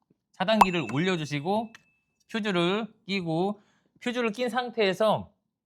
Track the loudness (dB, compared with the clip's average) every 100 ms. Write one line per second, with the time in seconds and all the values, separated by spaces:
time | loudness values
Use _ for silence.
0 | _ _ _ -4 0 4 4 2 0 0
1 | 0 0 -2 -4 -2 -4 -4 -12 _ _
2 | _ _ -8 -4 0 2 2 0 -4 _
3 | -6 -4 -2 0 0 -4 _ _ _ _
4 | -6 -2 -2 -2 -2 -2 -4 0 0 4
5 | 2 2 -4 _ _ _